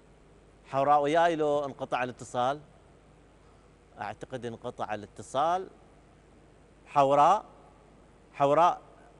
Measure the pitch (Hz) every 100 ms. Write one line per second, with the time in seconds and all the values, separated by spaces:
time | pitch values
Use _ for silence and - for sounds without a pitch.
0 | _ - - - - - - 135 139 147
1 | 143 165 170 160 151 147 143 - 135 127
2 | 127 120 - 123 123 147 147 - - -
3 | _ - - _ _ _ - _ _ -
4 | 104 110 - 131 117 113 123 - 101 107
5 | 101 - 107 131 156 185 - - - -
6 | - _ _ - - - _ _ - 147
7 | 139 143 151 208 - - - - _ -
8 | - _ _ - 139 147 175 - - -
9 | - -